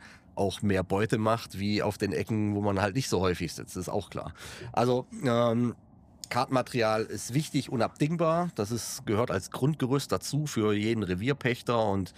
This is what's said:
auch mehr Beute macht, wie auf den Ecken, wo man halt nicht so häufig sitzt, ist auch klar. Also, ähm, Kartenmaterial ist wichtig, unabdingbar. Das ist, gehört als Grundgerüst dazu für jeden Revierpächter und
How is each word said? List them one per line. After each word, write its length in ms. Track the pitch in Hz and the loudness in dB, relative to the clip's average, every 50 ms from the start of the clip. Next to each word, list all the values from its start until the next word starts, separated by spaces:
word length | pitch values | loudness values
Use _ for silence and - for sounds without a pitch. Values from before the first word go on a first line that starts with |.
| - - - - - - - | -8 -16 -20 -20 -20 -12 -4
auch 260 | - 98 95 - - | -2 -2 -2 0 0
mehr 220 | - 101 98 92 90 | 0 2 2 2 2
Beute 340 | - 98 98 110 110 113 110 | 2 2 0 2 2 2 2
macht, 400 | 107 110 113 110 - - - 92 | 2 2 2 0 -2 -8 -6 -4
wie 240 | 101 101 104 101 | -2 0 0 0
auf 160 | - 104 98 - | 0 0 -2 -2
den 140 | 104 98 | -2 -2
Ecken, 420 | 78 69 101 - 117 107 104 104 104 | -2 -2 -2 -2 -2 0 0 0 0
wo 60 | 101 | 0
man 200 | 104 101 98 95 | 0 2 2 2
halt 140 | 101 101 95 | 2 2 0
nicht 140 | 135 131 - | -2 -2 0
so 120 | - 90 | 0 2
häufig 320 | 95 92 87 - 90 78 | 2 2 0 0 -4 -6
sitzt, 240 | - - - - - | -6 -10 -12 -10 -8
ist 120 | 95 87 - | -8 -6 -4
auch 220 | - 104 - - | -4 -4 -6 -6
klar. 220 | - - - 101 - - - - - - - - | -10 -10 -10 -10 -12 -14 -16 -16 -14 -14 -12 -4
Also, 340 | - - 120 123 123 127 127 - - 220 151 | 0 0 2 2 2 0 -2 -6 -8 -2 0
ähm, 500 | 127 117 117 120 120 113 120 120 117 - - - - - - - - - - - - | 2 4 4 4 4 4 2 0 0 -2 -6 -14 -20 -20 -20 -20 -20 -20 -18 -10 -4
Kartenmaterial 720 | - 123 131 - 135 127 123 - - 123 110 110 110 110 | 0 0 0 2 2 0 0 0 0 2 2 2 2 0
ist 320 | 110 - 95 101 - - 117 | 0 -4 -6 -8 -6 -2 -2
wichtig, 360 | 151 151 - - 139 - - | -2 -2 0 -2 -2 -2 0
unabdingbar. 800 | 135 117 110 98 - - 147 151 175 165 170 160 160 170 180 175 - | 0 0 0 0 2 0 0 0 2 2 2 2 2 2 0 -2 -2
Das 160 | - 104 101 | -4 -2 -2
ist, 340 | 120 110 - - - - - | -2 -4 -4 -6 -10 -8 -2
gehört 280 | - 107 104 120 - | 0 2 2 2 2
als 180 | 78 95 - - | 0 -2 -4 -4
Grundgerüst 640 | - - 131 143 156 - 131 117 135 139 - - | -4 0 0 0 2 0 0 0 0 0 0 0
dazu 340 | 98 90 - - - 143 151 | -2 -2 -2 -2 -2 -2 -2
für 260 | 143 - 117 104 107 | 0 0 2 2 4
jeden 300 | 104 104 104 110 117 110 | 4 2 2 2 0 0
Revierpächter 800 | 101 87 92 90 110 131 143 139 - 131 123 - - - 120 113 110 101 | 0 0 -2 0 0 -2 -2 0 0 0 0 0 0 0 2 2 2 2
und 260 | 98 98 92 - - | 2 0 -2 -4 -6